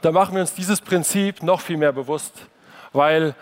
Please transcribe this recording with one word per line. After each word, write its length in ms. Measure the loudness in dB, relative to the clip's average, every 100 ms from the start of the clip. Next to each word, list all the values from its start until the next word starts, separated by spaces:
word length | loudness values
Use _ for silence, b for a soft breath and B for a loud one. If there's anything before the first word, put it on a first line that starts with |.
da 100 | 2
machen 220 | 2 2
wir 80 | 0
uns 140 | -4 -4
dieses 260 | -4 -4
Prinzip 640 | 0 -2 0 -2 -2 -2
noch 180 | -2 -2
viel 160 | -2 0
mehr 140 | 0
bewusst, 420 | 0 -6 -6 -8 -18 -20 _ B B B
weil 420 | 2 4 4 0 -4